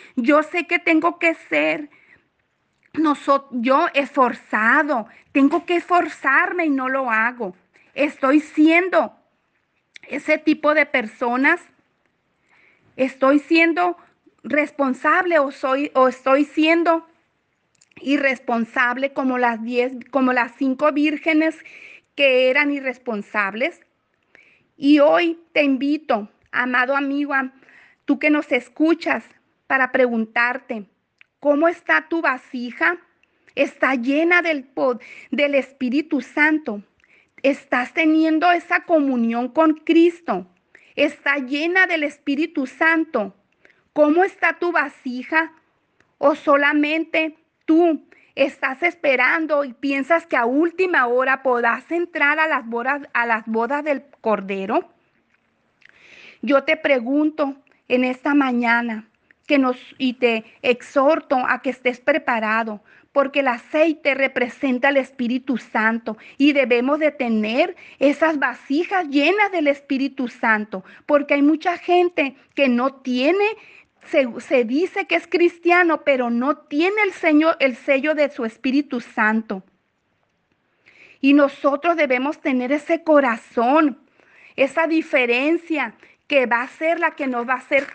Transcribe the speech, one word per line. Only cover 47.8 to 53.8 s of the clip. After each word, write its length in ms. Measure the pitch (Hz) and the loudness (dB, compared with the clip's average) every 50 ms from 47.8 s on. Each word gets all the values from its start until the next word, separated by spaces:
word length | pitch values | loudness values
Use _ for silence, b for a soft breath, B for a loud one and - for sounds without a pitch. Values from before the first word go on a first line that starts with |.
| 349 339 311 - b b b b b b b | 4 4 2 -2 b b b b b b b
estás 480 | - 269 294 - - - 269 262 262 | -2 -2 -2 -2 -4 -6 -6 -4 -2
esperando 840 | 349 349 339 - - 285 262 254 247 262 320 330 320 294 302 285 285 | -4 -4 -4 -2 -2 0 0 2 2 0 0 0 -2 -2 -2 -2 -2
y 80 | 262 233 | -4 -8
piensas 520 | - - 277 277 277 269 - 339 330 339 | -8 -6 -4 -4 -4 0 0 0 0 0
que 120 | - - 254 | -2 -2 0
a 80 | 233 | 0
última 600 | 233 262 285 339 339 330 349 370 370 339 285 254 240 | 0 2 0 0 0 0 -2 -2 0 0 0 0 2
hora 360 | 240 247 262 269 262 262 262 | 0 0 0 0 -2 0 0
podrás 480 | 269 247 240 240 233 233 240 - - | 0 0 0 0 0 -2 -2 -4 -6
entrar 480 | 311 339 349 349 - 311 294 285 302 311 | -4 -4 -4 -4 -4 -2 0 0 2 0
a 80 | 320 320 | 0 0
las 180 | 294 262 220 | -2 -2 -4
bodas, 360 | 233 233 233 233 262 285 285 277 - - | -6 -6 -4 -2 -2 -4 -4 -6 -6 -4
a 120 | 240 233 | -4 -2
las 200 | 233 226 214 226 | 0 -2 -2 -4
bodas 380 | 226 220 220 233 233 277 294 | -4 -4 -2 -2 -2 -4 -4